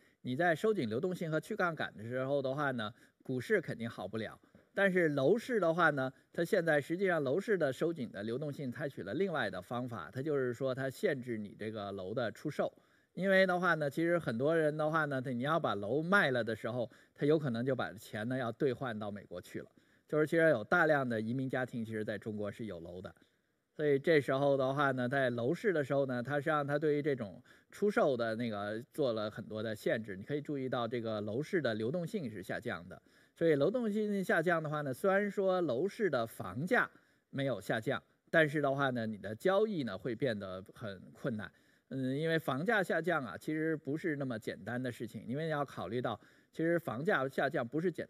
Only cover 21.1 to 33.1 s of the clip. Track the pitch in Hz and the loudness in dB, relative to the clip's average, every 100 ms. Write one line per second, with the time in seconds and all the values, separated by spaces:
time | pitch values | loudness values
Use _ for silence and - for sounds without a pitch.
21.1 | 113 110 135 131 131 127 120 110 110 107 | -2 -2 -2 -2 -2 -4 -4 -6 -4 -4
22.1 | 104 113 107 104 - 110 87 85 90 95 | -4 -6 -6 -6 -6 -8 -10 -12 -12 -14
23.1 | - _ _ _ _ _ - 151 139 139 | -16 _ _ _ _ _ -2 2 4 6
24.1 | 156 135 135 143 139 131 135 139 131 123 | 4 4 2 4 4 2 2 2 2 0
25.1 | 139 131 120 120 175 226 165 135 139 139 | 2 2 2 0 0 0 0 2 2 2
26.1 | 123 120 147 143 151 143 147 156 147 143 | 0 -2 -2 0 0 0 0 2 2 2
27.1 | 131 104 87 - - _ - 202 208 180 | -2 -4 -10 -20 -20 _ -2 0 4 4
28.1 | 123 113 110 120 101 104 107 - - 135 | 4 0 -2 -2 -2 -4 -6 -6 -2 0
29.1 | 110 107 - 107 107 110 104 180 127 110 | 0 -2 -6 -8 -6 -6 -4 -2 -2 -2
30.1 | 92 104 147 139 143 131 127 117 120 113 | -10 -6 -6 -4 -4 -2 -2 -2 -2 -2
31.1 | 107 104 110 151 185 131 110 110 175 170 | -4 -2 -4 -2 0 0 0 -2 -2 -4
32.1 | 214 131 98 92 98 120 92 90 - - | -6 -6 -8 -8 -6 -6 -6 -8 -18 -20